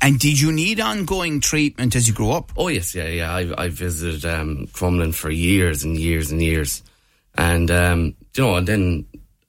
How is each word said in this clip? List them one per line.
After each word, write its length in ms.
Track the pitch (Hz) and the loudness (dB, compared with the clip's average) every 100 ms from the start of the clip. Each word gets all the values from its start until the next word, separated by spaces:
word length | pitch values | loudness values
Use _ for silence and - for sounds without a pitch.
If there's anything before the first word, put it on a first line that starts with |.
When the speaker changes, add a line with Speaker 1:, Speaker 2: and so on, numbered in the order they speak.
| 135 | 4
Speaker 1:
and 140 | 139 | 4
did 200 | 147 147 | 4 4
you 120 | 151 | 4
need 280 | 156 180 220 | 2 0 -2
ongoing 600 | 220 214 175 190 175 147 | -2 -2 -2 -2 -2 -2
treatment 560 | - 151 147 - 127 123 | 0 2 0 0 0 2
as 120 | 117 | 2
you 60 | |
grew 160 | 104 107 | 2 0
up? 220 | 165 - - | -2 -4 -4
Speaker 2:
Oh, 120 | 175 | -2
yes, 260 | 120 87 | -2 -4
yeah, 140 | 90 80 | -6 -6
yeah. 260 | 85 82 | -4 -4
I, 300 | 90 87 - | -4 -4 -4
I 60 | 87 | -6
visited, 540 | - 90 80 85 78 | -4 -4 -4 -4 -4
um, 440 | 82 82 78 73 - | -4 -4 -4 -6 -8
Crumlin 480 | - 90 87 82 80 | -4 0 2 0 -2
for 160 | 78 | -4
years 520 | 80 87 98 87 73 | 0 2 4 2 0
and 140 | 78 80 | -2 -2
years 320 | 82 80 73 | 0 0 -2
and 100 | 80 | 0
years. 440 | 82 80 71 - - _ _ _ _ - | 0 0 -2 -6 -12 _ _ _ _ -2
And, 360 | 85 85 85 | 0 2 2
um, 440 | 87 87 87 82 - - - | 2 2 2 0 -4 -8 0
you 80 | |
know, 140 | 131 90 | 2 2
and 100 | 90 | 2
then 400 | 107 90 85 - - - _ | 2 2 0 -4 -16 -20 _